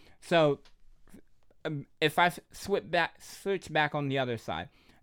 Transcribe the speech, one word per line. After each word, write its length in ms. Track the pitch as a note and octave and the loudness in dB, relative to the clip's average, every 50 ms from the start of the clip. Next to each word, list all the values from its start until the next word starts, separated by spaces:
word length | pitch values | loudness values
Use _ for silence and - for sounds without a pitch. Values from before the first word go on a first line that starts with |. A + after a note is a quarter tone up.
| - - - - | -20 -20 -20 -12
So, 400 | - - F3+ E3+ D#3 D3 C#3+ - - - - - - - - - - - - - - - - - - - - - - | -2 2 4 6 6 6 4 0 -6 -20 -20 -20 -20 -20 -20 -20 -20 -20 -20 -20 -20 -20 -20 -20 -20 -20 -18 -10 -8
um, 200 | D#3+ D3+ C#3 - _ - - | -6 -6 -6 -8 _ -4 0
if 180 | D#3 D3+ - | 0 0 4
I 100 | - F3 | 4 2
s-, 120 | F3+ E3+ - - _ - | 2 2 -2 -16 _ -18
switch 360 | - - - G3 F3+ - - | -12 -4 -2 -2 -2 -2 -2
back, 320 | D#3+ E3+ E3 - - - | 0 0 0 -2 -4 -12
switch 500 | - - - - - G3 G3 F3 - - D3+ | -20 -20 -16 -10 -4 -4 -4 -4 -4 -2 0
back 200 | D#3 D3+ C#3+ - | 2 2 2 0
on 140 | D3+ C#3+ | -2 -2
the 100 | C3+ C3+ | 0 0
other 200 | C3+ C3 B2 A#2 | 0 0 -2 -4
side, 320 | A2 - - F2 D#2+ F2+ - _ _ _ _ - _ | -6 -6 -6 -6 -6 -8 -10 _ _ _ _ -20 _